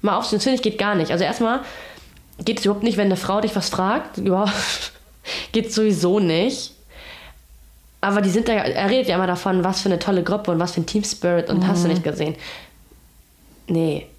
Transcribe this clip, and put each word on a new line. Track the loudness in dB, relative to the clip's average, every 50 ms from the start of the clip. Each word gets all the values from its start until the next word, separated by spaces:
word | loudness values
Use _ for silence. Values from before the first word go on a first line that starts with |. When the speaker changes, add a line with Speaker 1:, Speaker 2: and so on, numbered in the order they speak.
| 2
Speaker 1:
mal | 2 0
aufzustehen. | 0 0 0 -2 0
Das | 2
finde | 2 2
ich, | 2 0
geht | -2 -2 0
gar | -2 0 2
nicht. | 0 0 0 0
Also | 0 0
erstmal | 0 0 0 0 0 0 -2 -4 -8 -16 -16 -18 -18 -20 -20 -20 -20 -20 -20 -20 -20 -16 -6 -4
geht | -4 -2 0
es | 0
überhaupt | 0 0 2 0
nicht, | 0 0
wenn | 2 2
eine | 2 2
Frau | 0 0 -2 0 0
dich | 0 0 -2
was | -2 -4 -2
fragt. | -2 0 0 0 0 -2 -4 -6 -10 -4
Ja, | 0 0 2 2 2 0 0 -2 -4 -4 -4 -6 -6 -10 -12 -16 -20
<laughs> | -20 -20 -20 -12 -10 -10 -10 -10 -2 -2
geht | -2 -2 0 0
sowieso | 2 4 4 4 4 4 4 4 4
nicht. | 4 4 4 4 2 2 0 -4 -10 -12 -14 -20 -20 -20 -20 -20 -18 -18 -18 -18 -20 -20 -20 -20 -20 _ -20 -20 -20 -20 -20 -20 _ -20 _ _ -2
Aber | 0 2 2 2
die | 2
sind | 2 2 2 2
da, | 2
er | 2 0 0 0 0 2 2
redet | 2 2 2 2
ja | 2
immer | 2 2
davon, | 0 0 0 0 0 2 2 2
was | 2 0 0 0
für | 0
eine | 0 0
tolle | 0 0 0 0 0
Gruppe | 0 -2 -2 0 0
und | 0 0
was | 0 0 0
für | -2
ein | -4
Team | 0 -2 -2 -2
Spirit | -2 -6 -2 0 2 2 2 2 2
und | 0 2 2
hast | 2 2 2 2
du | 2
Speaker 2:
Mhm. | 2
Speaker 1:
nicht | 2 0
gesehen. | -2 -2 -2 -4 -4 -4 -6 -10 -16 -16 -16 -18 -20 -20 -20 -20 -20 -20 -20 -20 -20 _ -20 -20 _ _ _ -20 -20 -20 -20 -6
Nee. | -2 0 0 0 0 -2 -4 -8 -12 -20